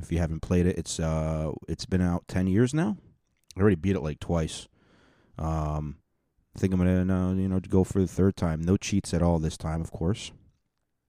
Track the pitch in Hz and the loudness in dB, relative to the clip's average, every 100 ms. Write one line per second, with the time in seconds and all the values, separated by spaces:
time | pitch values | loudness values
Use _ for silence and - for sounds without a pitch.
0 | 87 85 82 80 - 90 87 82 - - | -4 -2 0 -2 0 2 4 0 -4 -4
1 | 80 80 80 78 78 - - 82 - 92 | -2 0 0 -2 -4 -6 -8 -8 -2 2
2 | 90 87 - 92 92 95 123 151 196 196 | 2 0 -2 -2 2 4 2 2 -2 -4
3 | - _ _ _ _ - 104 87 92 90 | -10 _ _ _ _ 2 2 4 2 0
4 | 76 71 - 85 80 - - _ _ _ | -2 -6 -2 -2 -2 -6 -16 _ _ _
5 | _ _ _ - 80 80 76 76 76 71 | _ _ _ -8 -4 -2 -2 -4 -6 -10
6 | _ _ _ _ _ - 95 92 90 92 | _ _ _ _ _ -4 0 2 2 2
7 | 92 92 92 92 95 92 92 95 90 98 | 2 0 0 -2 -2 -2 0 2 2 2
8 | 92 - 98 - 87 78 82 98 - 98 | 0 2 2 2 -2 -2 2 2 2 -2
9 | - 85 85 85 80 - 82 80 85 - | 0 0 2 2 0 -4 -6 -4 -6 -4
10 | 82 107 - - _ _ _ _ _ _ | -2 -2 -6 -16 _ _ _ _ _ _